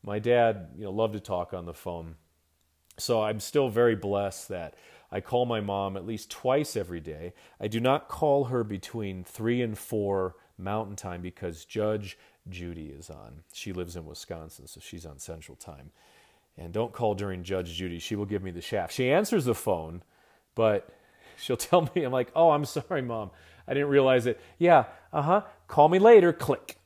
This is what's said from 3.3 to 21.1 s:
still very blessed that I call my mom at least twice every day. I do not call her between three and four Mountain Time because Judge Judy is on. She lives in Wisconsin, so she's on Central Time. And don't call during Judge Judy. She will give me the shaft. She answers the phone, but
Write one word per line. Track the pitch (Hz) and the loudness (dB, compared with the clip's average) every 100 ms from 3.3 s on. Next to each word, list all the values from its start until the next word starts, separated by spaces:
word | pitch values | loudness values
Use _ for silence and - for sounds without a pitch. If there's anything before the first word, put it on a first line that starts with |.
| 110 | -4
still | - 147 135 | -2 0 2
very | 107 120 110 | 4 4 2
blessed | 101 101 101 - - | 0 -2 -2 -6 -10
that | 92 80 - - - _ | -10 -10 -14 -20 -20 _
I | 101 | -10
call | - 123 123 | -2 0 0
my | 113 | -2
mom | 101 98 98 95 | -2 -2 -2 -6
at | 92 | -8
least | 107 - | -10 -10
twice | - 123 139 147 113 | -6 0 0 0 -6
every | 87 85 | -6 -8
day. | 78 76 87 - - _ | -10 -12 -12 -16 -20 _
I | 110 | -6
do | 113 | 0
not | 120 143 - | 2 0 -2
call | - 151 143 127 | -4 2 2 2
her | 123 | -2
between | 107 101 - 117 101 92 | -2 -6 -8 -8 -8 -8
three | 90 - 110 123 | -12 -6 -2 0
and | 120 104 | -2 -6
four | - 110 101 98 92 - _ - | -6 -4 0 0 -2 -6 _ -12
Mountain | 92 107 104 101 | -6 -6 -6 -10
Time | 98 87 | -10 -10
because | 90 - 90 80 | -12 -10 -10 -10
Judge | - 110 107 107 98 - _ _ - | -10 -4 -2 -2 -6 -16 _ _ -18
Judy | 90 87 85 76 | -12 -12 -10 -14
is | 69 - | -16 -18
on. | 76 53 71 _ | -18 -18 -20 _
She | - - | -14 -10
lives | 90 87 87 | -8 -8 -10
in | 76 | -14
Wisconsin, | 76 - 85 78 - 62 | -16 -14 -14 -14 -18 -20
so | - | -20
she's | - 90 82 | -18 -16 -16
on | 69 | -16
Central | - 82 78 - | -14 -14 -16 -20
Time. | - 73 67 _ _ _ _ _ _ - | -18 -18 -20 _ _ _ _ _ _ -18
And | 85 | -8
don't | 98 117 | -4 -4
call | - 117 | 0 -2
during | 98 101 92 | 0 -4 -6
Judge | 90 95 87 82 | -4 -4 -4 -6
Judy. | 92 85 | -8 -8
She | - 104 | -6 -6
will | 101 | -4
give | 104 | -4
me | 95 | -6
the | 85 | -10
shaft. | - 107 85 | -6 -4 -4
She | - 127 | -2 2
answers | 156 214 214 123 | 2 2 0 0
the | |
phone, | 113 - 90 80 87 _ _ _ _ _ - | -2 0 -2 -4 -12 _ _ _ _ _ 0
but | 110 101 - - _ | 2 2 -4 -20 _